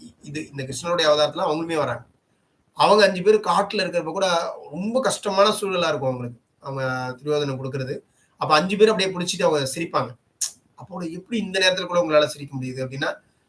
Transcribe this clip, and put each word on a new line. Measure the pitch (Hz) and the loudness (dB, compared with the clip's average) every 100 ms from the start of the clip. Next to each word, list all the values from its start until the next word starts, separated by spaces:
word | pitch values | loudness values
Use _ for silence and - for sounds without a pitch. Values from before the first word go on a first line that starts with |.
| - _ | -20 _
இது, | 147 147 - | -12 -12 -10
இந்த | 139 | -10
கிருஷ்ணனுடைய | 131 127 170 175 156 | -10 -8 -4 2 4
அவதாரத்துல | 147 147 160 | 4 2 0
அவங்களுமே | 185 151 165 160 | -2 -2 -2 -2
வராங்க. | 127 120 - _ _ _ _ _ _ | -2 -4 -10 _ _ _ _ _ _
அவங்க | - 156 214 190 | 0 4 6 6
அஞ்சு | 185 | 4
பேர் | 185 214 | 4 4
காட்டுல | 185 175 202 214 185 | 4 2 2 -2 -2
இருக்கிறப்ப | 170 160 | -2 -4
கூட | 190 190 170 170 - - | -2 0 0 -2 -8 -12
ரொம்ப | 160 208 240 | -8 -4 -2
கஷ்டமான | - - 208 190 208 | 0 -2 -2 4 4
சூழலா | 208 196 180 165 | 4 -2 0 0
இருக்கும் | 143 131 | 0 -2
அவங்களுக்கு, | 127 120 - _ _ | -4 -6 -12 _ _
அவங்க | 143 135 131 127 127 | -10 -6 -4 -4 -6
துரியோதனன் | 123 143 147 143 127 | -8 -2 -2 -2 -4
கொடுக்கறது. | 131 135 127 156 - _ _ - | -6 -6 -6 -8 -12 _ _ -8
அப்ப | 151 156 | 4 4
அஞ்சு | 190 196 | 4 4
பேர் | 214 | 4
அப்படியே | 190 190 180 | 6 0 -2
பிடிச்சிட்டு | 175 180 | -4 0
அவங்க | 175 151 131 - | 2 2 0 -4
சிரிப்பாங்க. | 165 147 123 - _ - - - _ _ | -2 -2 -4 -8 _ -8 -8 -8 _ _
அப்போ | - 180 | -14 -10
எப்படி | 170 180 - 233 | -8 -10 -6 -4
இந்த | 185 190 | -2 0
நேரத்துல | 185 185 175 | 2 0 -2
கூட | 175 | 0
உங்களால | 160 151 147 | 4 4 4
சிரிக்க | 143 139 135 | -2 -10 -8
முடியுது | 127 127 127 | -8 -6 -8
அப்படின்னா, | 135 160 - _ _ | -4 -6 -6 _ _